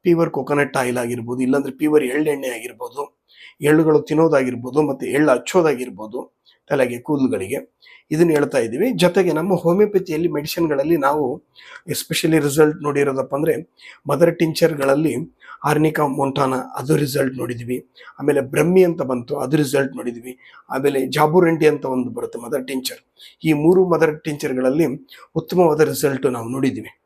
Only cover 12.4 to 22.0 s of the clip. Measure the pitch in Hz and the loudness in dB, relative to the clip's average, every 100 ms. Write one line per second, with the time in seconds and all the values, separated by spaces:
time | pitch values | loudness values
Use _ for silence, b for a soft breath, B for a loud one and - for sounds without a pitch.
12.4 | 143 139 151 151 147 143 139 135 131 143 | 2 4 2 2 -2 0 0 -2 -4 -2
13.4 | 160 120 - _ B B - 143 170 165 | -2 -2 -6 _ B B -4 2 2 4
14.4 | 160 151 165 147 135 139 160 117 - _ | -2 2 0 2 0 2 2 -2 -8 _
15.4 | B B 143 151 156 156 147 135 139 139 | B B 0 2 2 0 -2 0 -2 0
16.4 | 131 131 127 - 131 151 143 139 135 127 | 0 -2 -6 -10 -2 0 0 -2 -4 -4
17.4 | 120 117 120 127 - B B - 143 143 | -8 -8 -6 -8 -8 B B -4 0 0
18.4 | 127 147 160 185 180 165 131 123 117 147 | 0 0 4 6 4 2 -4 -4 -4 -6
19.4 | 131 151 139 139 135 131 120 117 127 127 | 0 0 2 0 -2 -4 -10 -10 -14 -16
20.4 | b b _ 135 143 135 135 147 151 170 | b b _ -2 0 0 -2 0 4 4
21.4 | 170 160 151 143 135 127 | 4 4 2 2 -2 -4